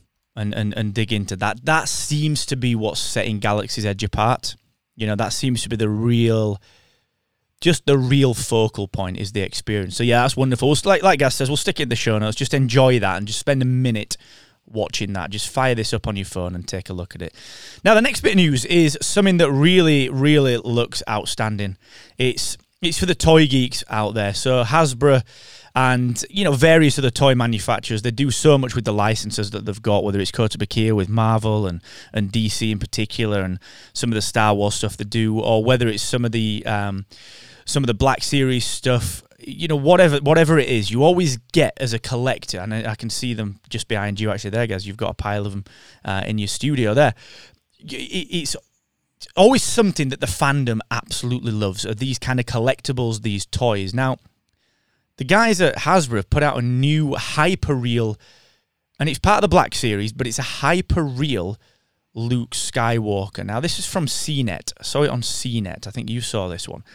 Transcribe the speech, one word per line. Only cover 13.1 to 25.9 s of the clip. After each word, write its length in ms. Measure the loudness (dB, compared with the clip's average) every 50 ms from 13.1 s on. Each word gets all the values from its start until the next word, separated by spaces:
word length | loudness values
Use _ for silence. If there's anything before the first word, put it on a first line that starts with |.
| -2
and 80 | -2 -4
just 140 | -6 -6 -4
spend 220 | -2 0 0 2
a 40 | 2
minute 520 | 0 2 2 0 0 0 -2 -4 -6 -10 -12 -12 -20 -20 -20 -20 _ _ _ _
watching 440 | _ -6 -6 -6 -4 -4 -6 -6 -4 -4
that. 180 | -6 -6 -6
Just 180 | -8 -8 -8 -4
fire 260 | -2 0 0 2 0
this 160 | 0 -2 -2
up 160 | -4 -4 -4
on 80 | -4 -4
your 100 | -4 -6
phone 300 | -6 -6 -6 -6 -4 -6
and 100 | -8 -8
take 240 | -8 -10 -10 -8 -10
a 40 | -10
look 200 | -10 -10 -12 -12
at 80 | -14
it. 120 | -14 -14 -14 -18 -20 -20 -20 -20 -20 -20 -20 0 4
Now, 100 | 6 6
the 80 | 6
next 200 | 4 2 -2 0
bit 120 | 0 4 4
of 40 |
news 260 | 6 4 4 2 0 0
is 320 | 2 4 4 4 4 2 -2
something 360 | -6 0 2 2 4 4 6
that 140 | 4 4 4
really, 560 | 4 4 4 6 6 6 6 6 4 4 2
really 480 | 0 0 2 4 4 6 6 4 4 2
looks 460 | 0 -2 0 0 0 0 -2 -4 -10 -6 -4
outstanding. 680 | -4 -4 -4 -4 -4 -4 -4 -4 -4 -4 -6 -6 -8 -10 _ _ -20 -20 -20 -20 _
It's, 400 | -2 0 0 0 -2 -6 -6 -8 -10 _ _ _ _
it's 160 | -4 -4 0
for 80 | 0 0
the 100 | 0 0
toy 320 | 2 4 6 8 8 8
geeks 360 | 6 4 2 2 0 -4 -8 -8 -4
out 240 | -4 -2 -2 -2 -2
there. 200 | -2 -2 -2 -4
So 300 | -2 0 0 2 2 2
Hasbro 600 | 2 2 2 2 2 0 2 4 4 4 4 2 -2 -14 -20 -20 -20 -20 -20 -20 -6 _
and, 480 | 0 2 2